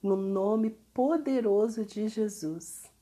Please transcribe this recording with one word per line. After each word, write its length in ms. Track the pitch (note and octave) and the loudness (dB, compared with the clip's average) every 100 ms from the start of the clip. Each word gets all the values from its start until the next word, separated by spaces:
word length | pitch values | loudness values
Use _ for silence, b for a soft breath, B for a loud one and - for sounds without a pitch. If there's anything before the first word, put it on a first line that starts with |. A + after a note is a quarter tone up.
No 140 | G3 G3 | 2 0
nome 540 | G3 G3 G3 A3 A3 - _ | 2 0 2 2 0 -4 _
poderoso 920 | - C4 D#4+ C#4+ C4 A3+ G3+ A3+ A3+ G#3 | 0 2 2 2 0 4 4 2 0 -6
de 220 | G#3 G#3+ | -4 -4
Jesus. 800 | A3 G#3+ G3+ D#3 E3 - - - _ | -2 -4 -4 -8 -8 -12 -18 -18 _